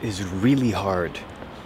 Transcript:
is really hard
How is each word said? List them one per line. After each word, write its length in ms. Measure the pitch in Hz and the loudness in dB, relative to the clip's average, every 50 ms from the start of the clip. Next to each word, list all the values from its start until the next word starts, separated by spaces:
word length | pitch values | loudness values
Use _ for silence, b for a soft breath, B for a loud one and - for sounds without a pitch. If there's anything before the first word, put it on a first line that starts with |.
is 220 | - 113 95 92 101 | -6 -6 -4 -4 -6
really 480 | 90 95 95 107 127 143 135 127 113 | -4 -2 2 4 6 6 6 4 2
hard 480 | 95 92 98 98 92 90 85 78 - - - - - - - - B B B | 2 2 0 2 2 2 0 -2 -4 -8 -12 -12 -14 -14 -14 -14 B B B